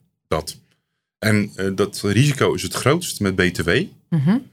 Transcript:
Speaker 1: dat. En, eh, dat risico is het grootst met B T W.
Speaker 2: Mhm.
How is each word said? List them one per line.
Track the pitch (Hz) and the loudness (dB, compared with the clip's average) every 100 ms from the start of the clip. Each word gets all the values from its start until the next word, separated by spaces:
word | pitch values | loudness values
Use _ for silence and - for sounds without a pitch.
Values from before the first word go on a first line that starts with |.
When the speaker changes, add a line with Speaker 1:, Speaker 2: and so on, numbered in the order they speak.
| _ _ - | _ _ -6
Speaker 1:
dat. | 80 76 - _ _ _ _ _ _ | -6 -6 -14 _ _ _ _ _ _
En, | 107 107 101 - | 0 2 0 -4
eh, | 98 95 | -4 0
dat | 101 - 101 | -2 -2 0
risico | 101 147 131 98 | 2 2 2 0
is | 71 | 0
het | 90 | -4
grootst | - 127 170 - - | -2 0 0 -2 -4
met | 101 92 | -2 2
B | |
T | 90 - | 0 0
W. | 82 110 214 - _ | 0 0 -2 -10 _
Speaker 2:
Mhm. | 165 139 240 - | 0 2 2 -2